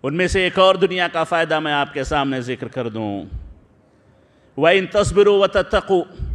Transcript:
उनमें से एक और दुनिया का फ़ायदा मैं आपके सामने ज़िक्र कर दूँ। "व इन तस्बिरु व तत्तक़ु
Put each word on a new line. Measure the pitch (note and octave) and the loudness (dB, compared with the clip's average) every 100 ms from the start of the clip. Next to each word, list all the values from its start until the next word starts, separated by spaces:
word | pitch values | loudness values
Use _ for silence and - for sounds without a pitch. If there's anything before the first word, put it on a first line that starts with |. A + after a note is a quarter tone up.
उनमें | - D#3+ F3+ | -4 -2 -2
से | F#3+ F3+ | 0 0
एक | F#3 | 4
और | F#3+ F#3+ | 4 4
दुनिया | F#3 F3+ F3 | 2 0 -2
का | F3+ | -2
फ़ायदा | D#3+ E3+ E3 D#3 | 0 0 0 -2
मैं | D#3 | 0
आपके | D3 C#3+ D3 C3 | -2 -2 -4 -2
सामने | D3+ C#3 C3 | 0 0 -2
ज़िक्र | B2 B2 A#2+ | -4 -8 -6
कर | C3 A#2 | -6 -6
दूँ। | A2 G#2+ G2+ - - - - _ _ _ _ _ _ _ _ _ - | -4 -4 -6 -8 -12 -14 -20 _ _ _ _ _ _ _ _ _ 0
"व | D#3+ | 2
इन | F#3+ F3+ | 4 2
तस्बिरु | G#3 G3+ F3 G3+ | 0 2 4 4
व | G3+ G3 | 4 2
तत्तक़ु | G3+ F3+ G3+ - F#3 - - - | 0 0 -2 0 0 0 -10 -8